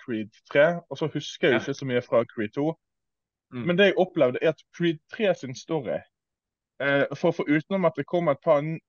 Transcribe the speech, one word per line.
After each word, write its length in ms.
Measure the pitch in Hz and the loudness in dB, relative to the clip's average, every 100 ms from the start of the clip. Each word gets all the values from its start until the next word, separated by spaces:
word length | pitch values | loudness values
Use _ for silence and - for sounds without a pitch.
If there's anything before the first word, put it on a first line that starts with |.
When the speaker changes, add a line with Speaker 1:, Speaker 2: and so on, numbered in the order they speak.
| - | -6
Speaker 1:
Creed 240 | 110 107 _ - | -6 -8 _ -2
tre, 300 | 143 156 170 - | 4 4 2 -8
og 80 | 147 | -8
så 120 | 156 | -6
husker 380 | 147 - - 170 | -6 -10 -2 0
jeg 20 | |
Speaker 2:
Ja. 80 | 127 | 2
Speaker 1:
ikke 160 | - 139 | -2 -6
så 100 | 131 | -4
mye 160 | 123 | -2
fra 220 | - 123 113 | 0 0 0
Creed 280 | - 107 | -4 -6
to, 240 | 147 151 160 _ _ _ _ _ _ _ | -4 -4 -6 _ _ _ _ _ _ _
Speaker 2:
Mm. 120 | 127 151 | -6 -2
Speaker 1:
men 100 | 175 | 4
det 100 | 202 | 4
jeg 40 | 165 | 4
opplevde 420 | 185 170 127 127 | 0 2 2 2
er 80 | 160 | 0
at 140 | 156 _ - | -2 _ -2
Creed 240 | 170 160 _ | -2 -2 _
tre 220 | - 208 170 | -2 -2 0
sin 180 | 127 | -6
story, 460 | 135 - 160 107 73 - _ _ _ _ _ _ - | -12 -6 -6 -4 -6 -8 _ _ _ _ _ _ -6
eh, 260 | 139 139 135 147 | 0 0 0 0
for, 160 | 170 | -2
for 100 | 165 156 | 0 0
utenom 400 | 156 - 190 170 | 0 0 0 0
at 80 | - | -2
det 100 | - | -2
kom 220 | 175 170 | 0 0
et 120 | 135 | 0
par 200 | 170 147 | 2 2
n-, 180 | 151 160 | 0 -6